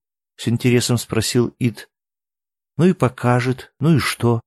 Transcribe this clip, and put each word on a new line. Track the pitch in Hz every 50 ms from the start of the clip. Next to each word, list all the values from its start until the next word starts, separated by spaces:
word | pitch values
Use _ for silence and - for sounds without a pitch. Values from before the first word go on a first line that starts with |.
| _ _ _ _ _ _ _ -
с | - 117
интересом | 117 117 - 123 120 120 - - 123
спросил | 113 - - - 113 107 - - 123 120 - - -
Ид. | 131 117 104 - - _ _ _ _ _ _ _ _ _ _ _ _ _ _ _ _ _ _ -
«Ну | 165
и | 190 175
покажет, | - 127 123 - - - 123 123 123 123 131 127 - - - _ -
ну | 127 165 165
и | 117
что? | - - - - 120 120 117 113 -